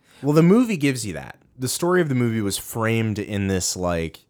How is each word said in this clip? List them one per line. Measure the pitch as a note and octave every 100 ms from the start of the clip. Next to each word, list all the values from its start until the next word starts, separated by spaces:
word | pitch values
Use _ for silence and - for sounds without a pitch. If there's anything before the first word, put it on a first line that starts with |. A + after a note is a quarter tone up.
| _ _
well, | C3+
the | D3+
movie | E3+ A3 B3 F#3+
gives | C#3 B2+ A2
you |
that. | D#2 B1+ - _ -
The | B2+
story | - F3 F3+
of | D#3+
the |
movie | B2+ A#2+ A2+
was | G2+ F#2+
framed | - A#2+ A2 A2+ A2 G#2
in | G2+ G2+ G2
this, | F#2+ - F#2
like, | F2+ E2+ E2 -